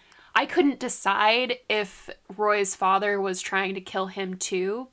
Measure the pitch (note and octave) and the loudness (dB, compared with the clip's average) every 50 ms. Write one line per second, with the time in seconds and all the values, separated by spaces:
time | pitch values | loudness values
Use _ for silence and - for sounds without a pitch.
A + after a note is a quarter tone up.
0 | _ _ - - - - - A3+ C#4 C#4 - E4 C#4+ C#4+ A#3+ - B3+ A3+ - - | _ _ -20 -20 -8 -2 0 0 0 0 2 2 4 2 2 0 -2 -2 -2 0
1 | - A3+ G3 - G#3+ G#3+ A3+ B3 B3+ A#3+ - - _ - G#3+ G#3+ G3+ G3 - - | 2 2 2 4 4 4 4 2 2 -2 -4 -6 _ -2 -2 -2 -2 -4 -8 -16
2 | - - - - _ - F#3+ G#3 G#3+ G#3 G#3 G#3 G3+ G3 - - G3 F#3 F#3+ G3 | -16 -16 -16 -18 _ -12 -6 -2 2 2 2 2 2 0 0 0 2 2 4 4
3 | G#3 G3+ G3+ G3 G3 G3 F#3 F#3 - - G3 F#3+ G3 F#3+ F#3+ G3 F#3 - - F#3+ | 2 2 0 0 0 -2 -2 -4 -4 -2 0 0 0 0 -4 -6 -8 -6 -4 -2
4 | F#3+ F#3+ F#3+ G3 G3 F#3 F#3 F#3 - - G3 F#3 F#3 G3 G#3 B3 C4 - | -2 -2 -4 -6 -6 -6 -6 -6 -4 -2 -2 0 0 0 -2 -4 -6 -10